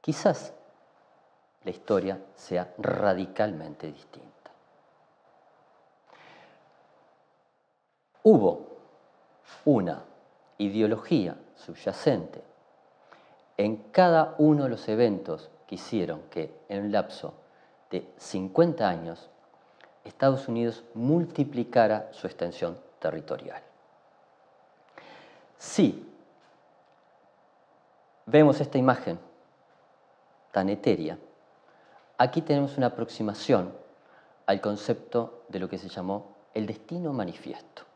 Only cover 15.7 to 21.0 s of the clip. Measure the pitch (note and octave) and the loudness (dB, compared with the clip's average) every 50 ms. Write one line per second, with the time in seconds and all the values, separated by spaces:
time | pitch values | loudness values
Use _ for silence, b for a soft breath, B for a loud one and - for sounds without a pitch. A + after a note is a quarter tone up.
15.7 | - F2+ - - - G#2+ F2+ D#2+ E2 D#2 D2+ - - F2 D#2+ D2 - - - _ | -14 -14 -10 -6 -4 -4 -2 -4 -6 -10 -12 -10 -8 -8 -8 -8 -12 -18 -14 _
16.7 | G2 G2+ G2+ G#2 G#2 G#2 - - - - - D#2 - - b b b b b b | -8 -6 -4 0 0 0 -2 -2 -8 -12 -14 -14 -14 -16 b b b b b b
17.7 | b b b _ - F#2 - - - - - - - F#2+ F#2 F#2+ F#2+ - E3 F3 | b b b _ -10 -10 -10 -10 -20 -20 -18 -10 -8 -8 -8 -2 2 4 4 4
18.7 | D#3+ - A2+ G2 F2 E2 E2+ E2 E2 - - - _ _ _ _ _ _ b b | 2 0 0 0 0 -2 -8 -12 -14 -14 -18 -20 _ _ _ _ _ _ b b
19.7 | b b b b b b b - - _ - C3+ C3+ B2+ - - A#2 A#2 A#2 A#2 | b b b b b b b -20 -6 _ 2 2 2 2 -2 -4 -4 -2 -2 -2
20.7 | A2+ - - - - A2+ | -4 -6 -16 -16 -10 -4